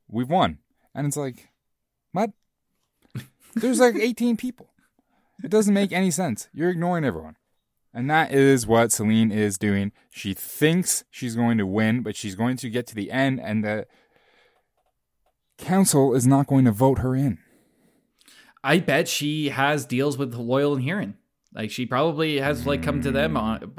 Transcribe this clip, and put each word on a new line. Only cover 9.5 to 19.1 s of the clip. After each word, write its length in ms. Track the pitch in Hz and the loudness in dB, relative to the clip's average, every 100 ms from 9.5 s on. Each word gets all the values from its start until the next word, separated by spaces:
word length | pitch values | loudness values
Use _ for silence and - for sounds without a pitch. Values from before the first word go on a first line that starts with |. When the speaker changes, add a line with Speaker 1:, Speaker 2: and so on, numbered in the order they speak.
| 98 | 0
Speaker 1:
doing. 360 | 107 98 101 - _ | 0 0 -2 -8 _
She 240 | - 101 | -10 -8
thinks 720 | 95 - - 151 170 - - - | -8 -10 0 2 2 0 -4 -8
she's 260 | - 123 113 | -10 -6 0
going 220 | 117 113 | 0 2
to 80 | 95 | 0
win, 380 | 104 110 123 | 0 0 0
but 120 | 107 - | -4 -8
she's 200 | 104 92 | -8 -4
going 220 | 120 127 | -4 -4
to 120 | 127 | -6
get 160 | 117 117 | -6 -6
to 80 | 107 | -8
the 140 | 101 | -6
end, 300 | 131 135 131 | -2 -2 -2
and 240 | - 107 | -4 -4
the 240 | 107 107 - _ _ _ _ _ _ _ _ _ _ _ _ _ _ _ _ - | -2 -4 -8 _ _ _ _ _ _ _ _ _ _ _ _ _ _ _ _ -14
council 560 | - 190 190 147 135 | 0 2 4 4 4
is 120 | 127 123 | 4 4
not 200 | 139 139 | 4 4
going 180 | 135 127 | 4 4
to 60 | |
vote 280 | 101 131 120 | 4 4 4
her 160 | 127 131 | 0 0
in. 240 | 139 85 _ _ _ _ _ _ _ _ _ - _ _ | -2 -4 _ _ _ _ _ _ _ _ _ -20 _ _
Speaker 2:
I 160 | 135 170 | 0 2
bet 280 | 170 139 | 2 0
she 420 | - | 0